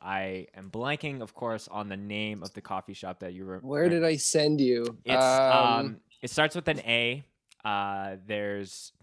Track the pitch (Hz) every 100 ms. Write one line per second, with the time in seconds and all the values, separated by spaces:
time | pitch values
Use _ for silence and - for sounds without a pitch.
0 | 92 98 95 92 - 95 95 110 127 151
1 | 151 135 113 - 120 110 - 104 104 98
2 | 101 104 107 104 95 - - 95 - 95
3 | 92 90 95 90 95 92 131 143 175 170
4 | 165 151 - 160 151 151 131 120 117 113
5 | - 127 131 131 131 131 120 117 117 107
6 | _ _ 123 - 151 170 160 147 113 117
7 | 120 135 139 _ _ _ 107 101 101 98
8 | 98 95 98 104 104 101 95 - - -